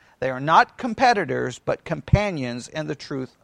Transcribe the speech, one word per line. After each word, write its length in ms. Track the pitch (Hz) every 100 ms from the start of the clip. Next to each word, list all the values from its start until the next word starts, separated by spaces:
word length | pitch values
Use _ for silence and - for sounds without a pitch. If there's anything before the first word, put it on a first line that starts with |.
| _ _
They 100 | 131
are 100 | 127
not 380 | 147 175 247 -
competitors, 840 | 233 220 247 208 147 123 123 120
but 240 | - -
companions 840 | - 156 - 196 208 156 123 120 -
in 180 | - 151
the 80 | 147
truth 400 | - 139 127 _